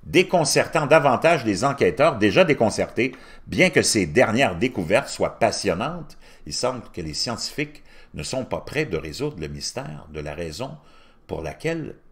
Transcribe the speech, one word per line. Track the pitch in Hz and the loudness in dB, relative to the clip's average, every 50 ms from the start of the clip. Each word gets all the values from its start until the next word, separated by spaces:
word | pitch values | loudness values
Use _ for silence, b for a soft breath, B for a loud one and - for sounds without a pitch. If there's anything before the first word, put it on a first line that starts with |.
| - | -14
déconcertant | - 151 170 185 180 - 180 156 143 - 151 120 - - 165 151 | 2 4 4 4 4 2 2 2 2 2 2 0 2 0 0 2
davantage | 131 143 160 147 143 123 110 - 160 175 160 120 | 6 6 6 6 6 2 4 4 4 4 4 2
les | 110 101 87 107 | 0 0 2 0
enquêteurs | 139 131 - - 95 85 - 135 165 151 107 | 0 0 2 2 2 4 4 2 2 4 4
déjà | 98 104 92 151 185 | 2 4 6 6 6
déconcertés. | 165 143 - 123 104 - - 95 - - - 113 135 B B B B B B B - | 4 4 2 2 0 2 0 -4 -4 -2 -2 -2 -2 B B B B B B B -6
Bien | 123 110 170 185 | 2 2 2 4
que | 180 - | 4 2
ces | 107 - - 110 92 | 2 4 2 2 0
dernières | 78 73 107 127 107 107 117 139 117 90 | 2 4 4 4 4 4 2 2 2 0
découvertes | 85 104 127 127 - 90 78 - 120 - - | 0 -2 -2 0 -2 -2 2 2 0 0 0
soient | - - 139 127 - - | -4 -2 -2 -2 0 0
passionnantes, | - 107 98 - - 101 87 85 110 143 170 170 - - - b b b b b b | 0 0 0 0 -2 -2 0 0 -2 -6 -6 -8 -12 -14 -18 b b b b b b
il | - 76 | -10 -8
semble | - - 123 127 123 104 - - | -4 -2 -2 -4 -4 -10 -14 -12
que | - | -10
les | 85 78 73 | -10 -8 -6
scientifiques | 73 - - 117 104 - - - - 151 147 147 - b b b b b b _ | -6 -6 -6 -6 -6 -8 -10 -6 -6 -8 -8 -8 -20 b b b b b b _
ne | - 76 | -10 -8
sont | - - 131 127 | -6 -4 -6 -4
pas | - - 82 | -4 -6 -8
prêts | - - - 135 156 | -8 -6 -4 -4 -4
de | 127 92 80 | -2 -4 -6
résoudre | 73 80 73 - 127 151 143 95 | -6 -6 -8 -6 -6 -6 -6 -6
le | 78 76 | -10 -10
mystère | 73 73 71 - - 117 135 147 78 71 - - 76 | -8 -8 -10 -8 -8 -8 -10 -10 -12 -14 -16 -12 -10
de | 78 | -10
la | 73 76 73 | -8 -8 -8
raison | - 85 82 76 78 120 139 147 151 b b b b b b b b b | -8 -8 -8 -8 -8 -10 -10 -10 -14 b b b b b b b b b
pour | _ - 80 | _ -8 -8
laquelle | 82 76 71 - - 156 165 165 151 - - - _ - | -6 -8 -10 -6 -6 -4 -4 -4 -6 -10 -12 -16 _ -20